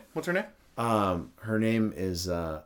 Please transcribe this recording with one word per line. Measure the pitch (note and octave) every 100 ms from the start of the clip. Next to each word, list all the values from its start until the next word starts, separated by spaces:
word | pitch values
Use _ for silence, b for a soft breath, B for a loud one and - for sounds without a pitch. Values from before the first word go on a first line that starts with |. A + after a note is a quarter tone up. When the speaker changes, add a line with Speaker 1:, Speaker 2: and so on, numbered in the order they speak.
| -
Speaker 1:
What's | D#3+ F3
her |
name? | F#3 - - _ -
Speaker 2:
Um, | A#2 G#2+ G2 F2 - -
her | A2 A2
name | A2 A2+ A2 D2+
is, | F#2+ E2+ F2+
uh, | F2 D#2+ D#2